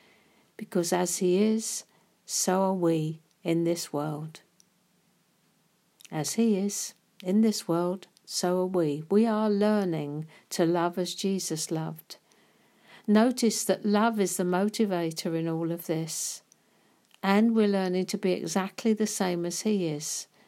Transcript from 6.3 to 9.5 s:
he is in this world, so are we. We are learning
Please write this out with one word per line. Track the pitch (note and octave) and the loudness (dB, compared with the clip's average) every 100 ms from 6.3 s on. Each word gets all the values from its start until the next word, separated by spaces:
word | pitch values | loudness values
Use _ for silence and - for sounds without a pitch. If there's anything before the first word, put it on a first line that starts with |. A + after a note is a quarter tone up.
he | - A3+ G3 | 0 2 2
is | G3+ - - - _ _ | 0 -4 -10 -12 _ _
in | F#3 G3+ | 0 4
this | A3 G#3 - | 4 2 -2
world, | E3+ F3 F#3 - _ | 0 0 -4 -10 _
so | - - F3+ F3+ | -10 -4 0 0
are | F#3 F#3 | 0 0
we. | D#3 D3 D#3 | 0 -2 0
We | G3+ A3+ | 2 4
are | G#3+ | 2
learning | G#3+ | 0